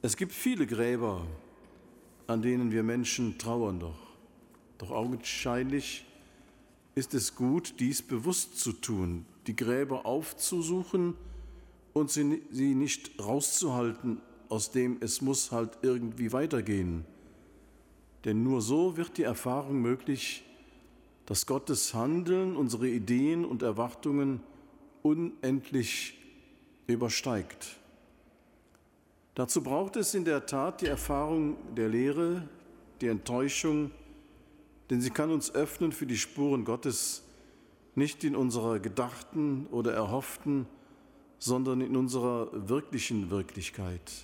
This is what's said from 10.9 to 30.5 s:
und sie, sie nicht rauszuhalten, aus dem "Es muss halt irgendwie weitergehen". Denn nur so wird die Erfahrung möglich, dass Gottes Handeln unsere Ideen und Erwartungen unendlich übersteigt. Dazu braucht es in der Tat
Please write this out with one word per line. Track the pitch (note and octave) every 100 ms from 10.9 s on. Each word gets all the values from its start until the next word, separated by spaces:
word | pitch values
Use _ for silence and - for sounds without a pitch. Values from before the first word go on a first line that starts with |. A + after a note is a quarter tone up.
| F#3+ F3 E3+ - - - - - - -
und | D3 C#3+
sie, | D3+ C#3+ D#3 -
sie | B2 C#3 C3
nicht | C#3+ - - -
rauszuhalten, | G#2 C3+ D3 - E3 B2 A#2 A2+ B2 A2 - - -
aus | A2 -
dem | C3 B2 B2
"Es | A2+ -
muss | C3+ C3 -
halt | A#2+ A2+ -
irgendwie | C3 B2 A#2 A2+ A#2
weitergehen". | B2+ D#3 C#3 G#2 G2+ F2+ E2+ D#2+ - - - - - - - - - - -
Denn | A2 G#2+
nur | B2 C3
so | G#2+ D3 F3+ E3
wird | E3+ -
die |
Erfahrung | B2+ A#2 B2+ C3 C#3 C#3
möglich, | A#2+ C3 - C3+ - - - - - - - - - - -
dass | G2+ -
Gottes | C#3 C#3 C#3 -
Handeln | A2+ B2 E3+ E3+ F#3 F#3+ E3
unsere | C3 A2+ B2+
Ideen | A#2+ G2+ B2 C#3+ E3
und | E3+ A#2+
Erwartungen | A#2+ G#2 A#2+ - D3+ C#3+ C#3 B2+ - - - - - -
unendlich | D3+ D#3 E3+ E3 C3 C3+ C3 C3+ A2+ - - - - - - - - - -
übersteigt. | A#2 A#2+ - C3+ A2 E2+ - - - - - - - - _ _ _ _ - _ _ _ _ _
Dazu | - B2 F3
braucht | B2+ C#3+ G3 A#3
es | G3+
in | G3+ E3
der | C#3+
Tat | -